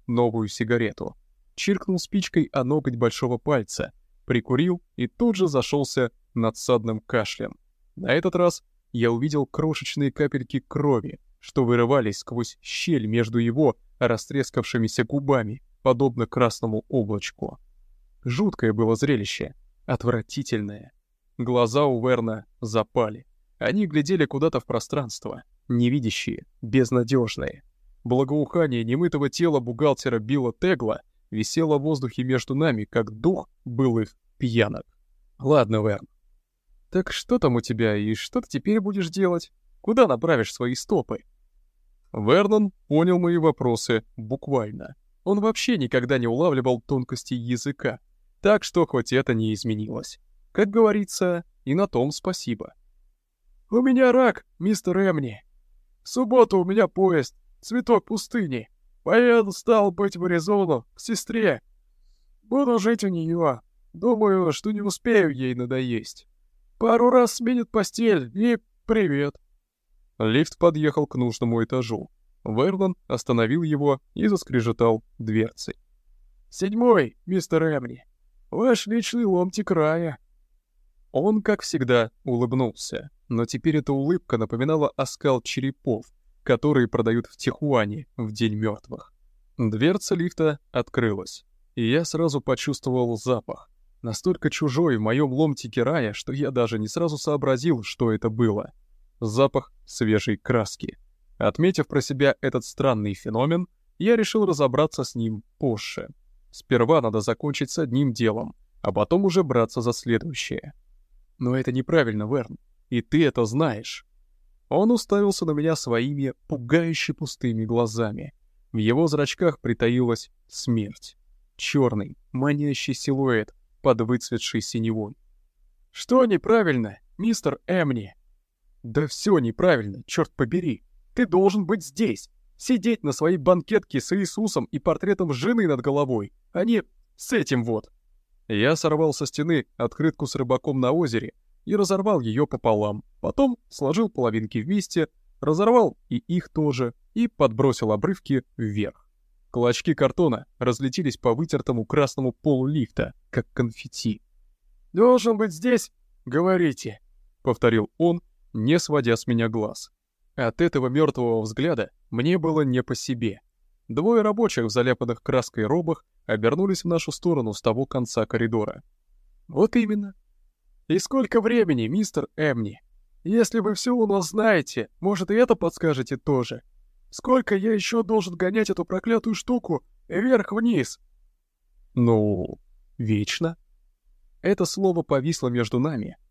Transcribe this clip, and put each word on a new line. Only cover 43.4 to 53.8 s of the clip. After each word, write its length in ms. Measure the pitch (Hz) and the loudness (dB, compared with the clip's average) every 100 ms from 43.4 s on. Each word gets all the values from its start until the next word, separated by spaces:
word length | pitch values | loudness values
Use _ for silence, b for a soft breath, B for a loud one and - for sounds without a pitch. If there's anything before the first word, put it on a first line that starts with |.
| 156 - 127 113 - 113 - - | 2 0 0 -2 0 -2 -2 -14
буквально. 800 | 110 135 - 135 107 - - - _ _ | -10 -8 -4 -4 -4 -10 -16 -20 _ _
Он 160 | - 202 | -2 0
вообще 380 | 214 220 - 220 | 0 -2 0 0
никогда 400 | 123 127 120 135 | 2 0 2 0
не 80 | 120 | 0
улавливал 560 | 120 175 131 127 123 | 0 2 2 0 -2
тонкости 540 | - 139 120 127 - 123 | -2 -4 -4 -8 -8 -8
языка. 640 | 117 123 143 139 131 113 _ _ _ _ | -4 -4 -4 -4 -6 -6 _ _ _ _
Так 220 | 202 208 | 2 2
что 240 | - - 165 | 2 0 2
хоть 260 | 131 117 | 0 0
это 220 | 123 139 113 | 0 0 0
не 180 | 110 | 0
изменилось. 640 | 107 113 107 107 110 - - _ _ _ | -4 -4 -6 -6 -10 -12 -18 _ _ _
Как 200 | - 202 | -2 0
говорится, 720 | 214 214 208 202 - 185 175 - _ | 4 4 4 -2 -2 -2 -2 -6 _
и 120 | - 151 | -2 0
на 100 | 202 | 0
том 240 | 123 135 | 0 -2
спасибо. 640 | - - 180 - 110 - _ _ _ _ _ _ _ _ _ - | -2 -6 -6 -6 -8 -8 _ _ _ _ _ _ _ _ _ -2
«У 80 | 220 | 0